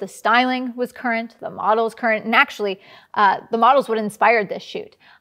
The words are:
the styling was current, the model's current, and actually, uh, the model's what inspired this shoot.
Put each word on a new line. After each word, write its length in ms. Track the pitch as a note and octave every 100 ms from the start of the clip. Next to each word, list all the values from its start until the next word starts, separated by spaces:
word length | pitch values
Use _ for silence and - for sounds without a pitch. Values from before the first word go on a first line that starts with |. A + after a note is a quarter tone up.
the 80 | F#3+
styling 680 | - A3 A#3 B3+ B3+ B3+
was 180 | A#3+ A#3+
current, 440 | - B3 A3+ A#3 -
the 100 | -
model's 440 | F#3 F#3 A3 A3+
current, 300 | A3 A#3 G#3+
and 100 | A3
actually, 460 | A#3 C#4 - G#3 F#3+ - - _
uh, 280 | - G3+ F#3 -
the 80 | A3+
model's 280 | A#3 C#4 A#3
what 120 | A3
inspired 500 | G#3+ - G#3 A#3 F#3+
this 140 | F#3
shoot. 340 | - - - _ _ _